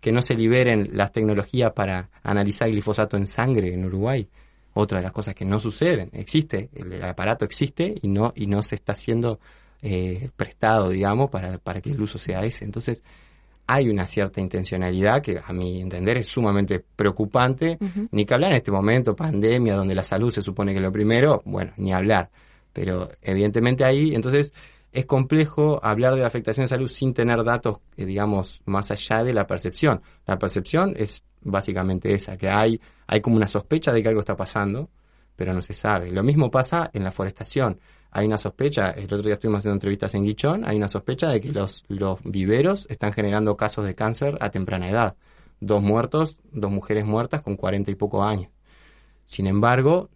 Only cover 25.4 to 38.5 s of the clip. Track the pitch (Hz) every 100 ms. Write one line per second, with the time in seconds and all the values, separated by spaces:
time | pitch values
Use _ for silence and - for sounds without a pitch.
25.4 | 151 - 151 147 110 107 127 131 123 120
26.4 | 107 127 127 127 131 - 131 123 120 117
27.4 | 113 117 113 104 _ - 95 98 107 101
28.4 | 95 - - 98 101 101 - 110 123 117
29.4 | 95 90 90 - 156 127 - - - 95
30.4 | 95 98 95 156 190 - 104 - _ _
31.4 | - 98 98 95 92 92 101 98 - 95
32.4 | 95 101 113 113 - _ - 107 113 110
33.4 | 101 104 - 160 - 117 110 110 101 95
34.4 | 92 110 101 110 160 _ _ _ _ -
35.4 | 90 92 90 - 107 101 90 92 110 147
36.4 | 135 131 127 170 160 107 95 - 98 -
37.4 | 107 139 123 92 _ _ _ - 107 107
38.4 | 101